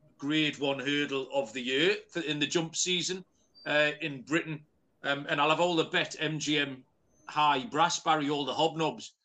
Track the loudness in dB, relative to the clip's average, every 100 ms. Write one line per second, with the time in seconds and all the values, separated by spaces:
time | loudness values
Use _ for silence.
0 | _ _ -2 0 0 0 -2 -2 -2 0
1 | 0 -2 -2 -2 -2 -6 -2 2 2 0
2 | -4 -6 -4 -2 0 0 -2 -4 -2 -2
3 | -2 -6 -10 _ _ _ 0 2 2 0
4 | -6 -8 -2 -2 -2 -10 -12 _ _ _
5 | -4 -4 -2 2 4 4 4 2 2 0
6 | -2 -4 -4 -2 0 0 0 -6 -16 _
7 | _ _ -6 2 4 4 0 2 2 2
8 | 2 2 2 0 -2 2 2 2 -2 -2
9 | -14 _